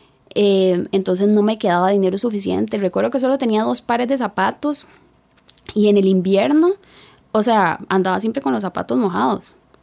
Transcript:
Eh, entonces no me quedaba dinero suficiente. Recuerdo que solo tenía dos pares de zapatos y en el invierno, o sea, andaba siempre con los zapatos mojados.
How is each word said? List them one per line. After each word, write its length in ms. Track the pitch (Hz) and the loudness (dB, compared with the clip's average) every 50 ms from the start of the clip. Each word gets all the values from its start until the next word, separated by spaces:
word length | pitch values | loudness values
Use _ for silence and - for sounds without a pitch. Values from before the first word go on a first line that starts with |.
| _ _ _ _ _ - - | _ _ _ _ _ -8 -2
Eh, 520 | - 208 202 196 190 190 185 180 175 - - | 0 2 2 2 4 2 2 2 0 -2 -2
entonces 360 | - 190 190 185 185 185 202 208 | -2 -2 0 -2 0 0 2 2
no 120 | 214 208 | 4 4
me 160 | 202 214 226 | 2 0 0
quedaba 320 | 220 - 190 175 175 185 190 | -2 0 0 2 2 2 2
dinero 280 | 202 202 190 185 185 202 | 2 2 0 0 0 -2
suficiente. 580 | 240 240 214 202 190 185 185 190 220 214 226 | -2 -4 -4 -4 -4 -2 -2 -2 -2 -4 -2
Recuerdo 320 | 208 196 185 - 190 202 240 | -2 -2 -2 0 -2 -2 0
que 100 | 262 262 | 0 0
solo 200 | 262 254 269 262 | 0 0 0 0
tenía 240 | 262 226 214 214 226 | 0 0 0 0 0
dos 180 | 240 247 - | -2 -4 -4
pares 260 | - - 233 233 247 | -2 -2 -2 -2 0
de 100 | 240 277 | -2 -2
zapatos 680 | 254 240 196 - - 190 226 - - - 294 285 - - - - _ _ _ _ _ _ _ _ _ _ - - - - - - | -2 -2 -4 -2 -2 -2 -2 -2 -4 -4 -4 -4 -4 -6 -10 -16 _ _ _ _ _ _ _ _ _ _ -20 -20 -20 -20 -6 0
y 140 | 214 208 | 2 2
en 100 | 208 208 | 4 4
el 80 | 202 190 | 4 4
invierno, 680 | 190 190 185 175 190 196 190 226 262 294 311 330 359 403 - _ _ - - - - - _ _ _ | 4 2 2 2 2 2 2 2 2 4 4 4 2 0 -2 _ _ -20 -20 -20 -20 -20 _ _ _
o 100 | - 214 208 | -2 0 0
sea, 360 | 240 226 214 185 165 156 - - - | 2 2 2 2 0 0 -4 -4 -2
andaba 300 | 185 190 185 190 185 196 | -2 0 0 0 -2 -2
siempre 220 | 220 220 233 277 | -4 -4 -6 -4
con 120 | 277 277 247 | -4 -2 -2
los 80 | 214 | -2
zapatos 360 | 196 180 - - 180 - 233 | -4 -6 -6 -8 -6 -4 -2
mojados. 580 | 254 226 185 175 196 240 254 - - - - - _ _ _ _ _ | -2 -2 -2 -2 -2 -2 -2 -2 -4 -6 -12 -18 _ _ _ _ _